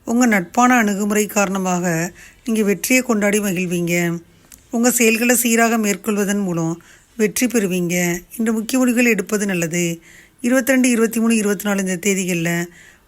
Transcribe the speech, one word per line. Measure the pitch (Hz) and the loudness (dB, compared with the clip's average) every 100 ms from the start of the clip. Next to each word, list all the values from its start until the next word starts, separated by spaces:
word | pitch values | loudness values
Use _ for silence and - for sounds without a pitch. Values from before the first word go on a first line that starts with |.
| - | -4
உங்க | 233 247 | 2 2
நட்பான | 208 175 - 247 247 | 2 0 2 4 4
அணுகுமுறை | 208 196 208 202 208 | 2 0 0 0 0
காரணமாக | 208 196 196 185 180 180 165 175 - - - - | 0 0 -2 -2 -2 0 -2 -4 -8 -20 -14 -4
நீங்க | 220 | 0
வெற்றியை | 202 196 - 254 | 0 0 2 0
கொண்டாடி | 247 214 202 208 | 2 0 0 0
மகிழ்வீங்க. | 202 170 180 180 170 175 170 170 - _ _ - _ | 0 -2 -2 -2 -2 0 0 -4 -8 _ _ -20 _
உங்க | 240 240 | 0 0
செயல்களை | - 226 226 240 247 | 2 2 2 2 2
சீராக | 247 226 226 226 | 2 2 2 2
மேற்கொள்வதன் | 214 196 226 202 196 202 | 0 -2 -2 -2 0 -2
மூலம் | 190 170 165 170 - - _ - | -2 -2 -2 -4 -10 -20 _ -2
வெற்றி | 214 - 247 | -2 0 -2
பெறுவீங்க. | 233 196 180 175 175 175 175 - - | 0 0 -2 -2 -2 -2 -4 -8 -4
இன்று | 226 | -2
முக்கிய | 220 220 262 | -2 -2 0
முடிவுகள் | 254 233 240 | 2 2 2
எடுப்பது | 208 190 208 202 | 0 -2 -4 -2
நல்லது. | 185 165 175 170 165 - - - _ | -2 -2 -2 -2 -4 -12 -20 -20 _
இருபத்திரெண்டு, | 240 262 262 262 254 | 0 0 2 2 2
இருபத்திமூணு, | 233 226 226 226 | 2 0 0 0
இருபத்தினாலு | 226 202 208 208 196 | 0 0 -2 -2 -2
இந்த | 190 185 | -2 -2
தேதிகள்ல | 202 190 180 175 165 170 175 - - - | -2 -2 -2 -2 -2 -2 -4 -10 -20 -20